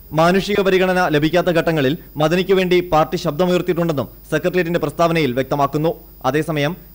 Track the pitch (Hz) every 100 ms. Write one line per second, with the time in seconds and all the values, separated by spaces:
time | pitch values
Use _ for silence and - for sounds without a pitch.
0 | - 151 170 190 190 202 196 185 185 180
1 | 175 151 156 175 170 165 165 160 131 165
2 | - 135 151 180 185 190 185 180 175 156
3 | 160 180 165 147 185 180 170 170 170 147
4 | 110 - - 156 180 175 165 170 151 147
5 | 170 165 143 123 131 143 139 151 160 -
6 | - - 127 147 156 156 143 185 -